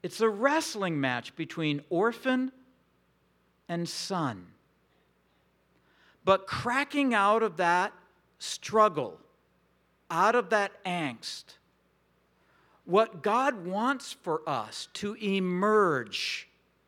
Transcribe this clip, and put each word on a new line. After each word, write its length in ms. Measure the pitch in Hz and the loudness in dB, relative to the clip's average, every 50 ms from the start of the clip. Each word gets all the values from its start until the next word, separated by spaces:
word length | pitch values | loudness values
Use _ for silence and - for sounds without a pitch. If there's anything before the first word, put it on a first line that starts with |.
It's 180 | - 175 - - | -8 -8 -2 0
a 100 | 220 226 | 0 0
wrestling 680 | 208 202 233 277 294 320 311 - - 214 196 180 160 143 | 2 2 2 2 2 2 0 -2 -4 -4 -2 -2 0 0
match 360 | 135 131 123 120 117 - - | 0 0 -2 -4 -6 -10 -10
between 500 | - 160 - - 175 160 151 147 143 - _ | -10 -10 -10 -6 -4 -2 -2 -2 -2 -4 _
orphan 640 | 180 170 208 233 226 - - 262 254 254 262 262 - - _ _ _ _ _ _ _ _ _ _ _ _ _ _ _ _ _ _ _ _ _ - | 0 2 2 0 0 -2 -2 0 0 0 -2 -4 -8 -14 _ _ _ _ _ _ _ _ _ _ _ _ _ _ _ _ _ _ _ _ _ -8
and 180 | 170 170 170 | -6 -6 -6
son. 680 | 156 - - - - 196 175 156 131 113 92 87 - - _ _ _ _ _ _ _ _ _ _ _ _ _ _ _ _ _ _ _ _ _ _ _ _ _ _ _ _ _ _ _ _ _ _ | -6 -6 -8 -6 -4 -2 -2 -2 -2 -4 -6 -14 -20 -20 _ _ _ _ _ _ _ _ _ _ _ _ _ _ _ _ _ _ _ _ _ _ _ _ _ _ _ _ _ _ _ _ _ _
But 200 | 180 190 190 190 | 2 2 2 2
cracking 680 | - - - - 240 247 269 285 277 285 285 277 262 233 | -6 -8 -4 -4 0 0 0 0 0 0 0 0 2 4
out 280 | 208 196 202 214 226 | 4 4 4 4 4
of 140 | 226 208 165 | 2 0 0
that 360 | 160 180 170 175 180 185 214 - - _ _ _ _ _ _ _ | 0 2 4 4 4 2 0 -4 -14 _ _ _ _ _ _ _
struggle, 840 | _ - - - - - - 208 220 214 208 165 147 127 101 82 - - _ _ _ _ _ _ _ _ _ _ _ _ _ _ _ _ _ | _ -10 -10 -10 -10 -10 0 4 4 4 4 4 -2 -6 -6 -10 -14 -20 _ _ _ _ _ _ _ _ _ _ _ _ _ _ _ _ _
out 240 | 170 165 185 214 233 | 0 2 4 4 4
of 140 | 247 214 175 | 2 2 2
that 340 | 220 208 202 190 - - - | 2 2 2 0 -4 -10 -8
angst, 720 | 190 175 175 156 135 120 110 - - - - - - - _ _ _ _ _ _ _ _ _ _ _ _ _ _ _ _ _ _ _ _ _ _ _ _ _ _ | -6 -4 -2 -4 -4 -6 -8 -12 -12 -12 -12 -16 -20 -20 _ _ _ _ _ _ _ _ _ _ _ _ _ _ _ _ _ _ _ _ _ _ _ _ _ _
what 400 | - 170 208 226 220 - 165 135 | 2 4 4 4 4 -2 -4 -2
God 420 | 214 214 247 262 285 262 202 170 | 0 2 2 2 2 0 -2 -8
wants 460 | 180 185 202 226 254 277 247 - - | -6 -4 -2 0 0 -2 -2 -6 -14
for 360 | - _ - - 160 156 - | -16 _ -4 -2 -2 -2 -2
us 420 | 165 143 120 107 110 - - - - _ | -4 -4 -4 -4 -6 -10 -14 -14 -12 _
to 220 | - - 202 214 | -8 -8 -8 -6
emerge 1300 | - 214 202 196 196 185 180 180 180 196 214 214 214 202 175 147 131 117 - - - - - - - - _ _ _ _ _ _ _ _ | -4 -2 -2 0 0 0 0 0 2 2 4 4 6 4 4 2 0 -4 -6 -8 -6 -6 -6 -6 -8 -12 _ _ _ _ _ _ _ _